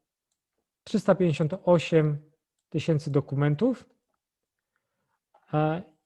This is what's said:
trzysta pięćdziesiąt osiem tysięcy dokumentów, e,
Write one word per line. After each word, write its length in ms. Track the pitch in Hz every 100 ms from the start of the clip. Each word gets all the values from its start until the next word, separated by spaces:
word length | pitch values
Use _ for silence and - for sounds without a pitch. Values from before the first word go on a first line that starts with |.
| _ _ _ _ _ _ _ _
trzysta 300 | - 208 -
pięćdziesiąt 400 | 185 175 143 151 190
osiem 540 | 175 170 - 160 151 147 - _ _ _ _
tysięcy 420 | 156 - 151 143
dokumentów, 800 | 139 - 135 147 147 247 233 - _ _ _ _ _ _ _ _ _ _ _ _ _ _ _ _
e, 280 | 151 156 165 - _